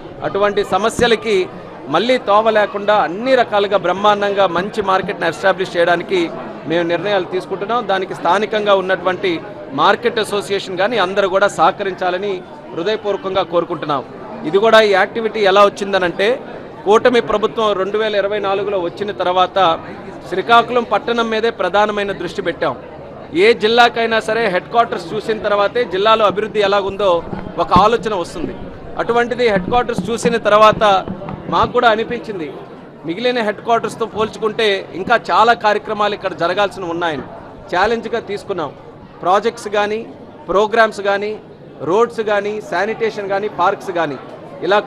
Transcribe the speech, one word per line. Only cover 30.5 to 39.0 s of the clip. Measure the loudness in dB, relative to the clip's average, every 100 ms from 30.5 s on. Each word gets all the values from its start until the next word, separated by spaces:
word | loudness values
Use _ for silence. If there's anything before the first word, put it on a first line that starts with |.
| 6 6 6 4 2 0 -10 -10 -12 -2 0
మాకు | 2 4
కూడా | 4 2
అనిపించింది, | 0 -6 -8 -8 -8 -10 -16 -18 -20 -14 -10
మిగిలిన | -2 0 0 -2
హెడ్ | -4 0
క్వార్టర్స్తో | 0 0 -4 -6
పోల్చుకుంటే | -2 -4 -2 -4 0 0 0 -4 -8
ఇంకా | 0 0 2
చాలా | 2 4 4 2
కార్యక్రమాలు | 0 -2 -2 -2 -2
ఇక్కడ | -6 -2
జరగాల్సిన | -2 0 0 -2 -6
ఉన్నాయని | -2 -2 -4 -8 -14 -18 -18 -4
ఛాలెంజ్గా | 0 2 0 -4 -6 -6
తీసుకున్నాం. | -8 -6 -6 -6 -8 -20 -20